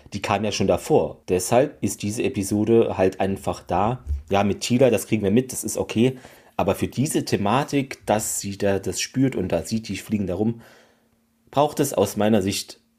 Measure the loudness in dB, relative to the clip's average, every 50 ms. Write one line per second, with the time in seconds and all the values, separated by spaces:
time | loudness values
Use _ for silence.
0 | -20 -12 -10 -8 -4 -2 -2 -2 0 -4 -2 0 2 2 2 0 2 2 2 2
1 | 2 0 -4 -12 _ -2 -2 -2 0 2 4 4 4 2 -2 -4 -4 -4 -4 -4
2 | -6 -6 -4 -2 -4 -2 -2 -2 -2 -2 0 0 2 4 6 6 4 4 2 2
3 | 2 2 2 0 -2 -2 -2 -4 -4 -6 -6 -6 -6 -2 0 0 0 0 -2 -4
4 | -6 -6 -6 -6 -4 0 0 2 2 2 0 -2 -2 0 2 4 4 4 4 2
5 | 0 -2 -2 0 0 2 2 2 0 0 -6 -8 -8 -6 -6 -6 -6 -4 0 2
6 | 2 2 2 -2 -10 -20 -20 -20 -20 -10 _ -2 0 0 0 0 -2 -4 -2 -2
7 | -2 0 0 -2 -2 0 -2 0 0 0 0 0 0 0 -2 -4 -4 -4 -8 -14
8 | -2 0 0 0 0 -2 -6 -6 -6 -8 -6 -2 0 0 0 0 -2 -4 -4 -6
9 | -6 -6 0 0 0 0 0 -2 -2 -2 -2 -2 -2 -2 -6 -6 -6 -6 -8 -10
10 | -6 -4 -4 -2 -2 -2 -2 0 0 -2 -2 -4 -10 -20 -20 -20 _ _ _ _
11 | _ _ _ _ _ _ _ _ _ _ 0 0 0 2 2 0 -2 0 2 2
12 | 0 0 2 0 2 4 4 4 2 0 -2 -4 -6 -10 -16 -20 _ _ _